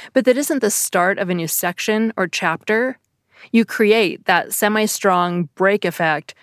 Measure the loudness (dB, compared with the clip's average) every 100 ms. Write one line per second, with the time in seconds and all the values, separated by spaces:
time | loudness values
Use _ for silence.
0 | -4 0 2 2 0 0 0 -2 -2 0
1 | 0 0 -2 -2 -4 -4 -4 -4 -2 -2
2 | -2 -2 -4 -4 -4 -4 -2 -2 -2 -6
3 | _ _ _ _ -2 0 2 2 2 4
4 | 2 -2 0 0 0 -2 0 2 -2 0
5 | 0 2 0 -2 -4 0 0 0 -2 -2
6 | -2 -2 -6 -20